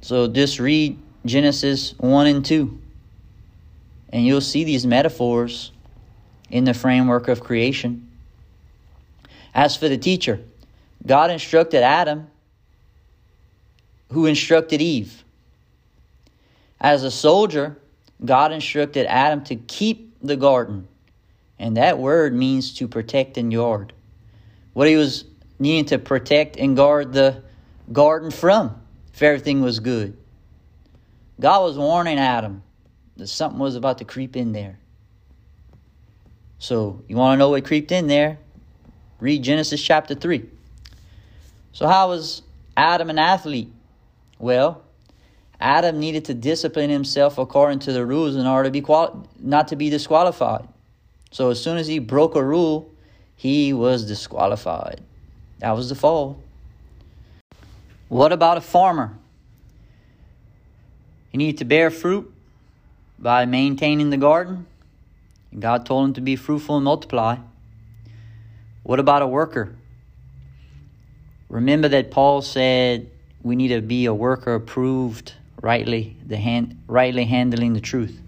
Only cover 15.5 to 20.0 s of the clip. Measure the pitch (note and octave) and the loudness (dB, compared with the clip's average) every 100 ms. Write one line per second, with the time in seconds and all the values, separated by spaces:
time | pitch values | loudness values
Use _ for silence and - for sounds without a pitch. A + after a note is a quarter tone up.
15.5 | _ _ _ _ _ _ _ _ _ _ | _ _ _ _ _ _ _ _ _ _
16.5 | _ _ _ C3+ D3 C3 B2 D3+ F3+ G#3 | _ _ _ 2 2 0 0 4 6 4
17.5 | D3+ C#3+ D3 _ _ _ _ A#2+ C3 D3+ | 0 -6 -8 _ _ _ _ 2 4 4
18.5 | D#3 - D3 D3 C#3+ B2 A#2 C#3+ D3 C3+ | 0 -6 -4 -2 -2 0 2 2 0 -4
19.5 | A2+ - - G#3+ A3 | -12 -12 -4 -4 -4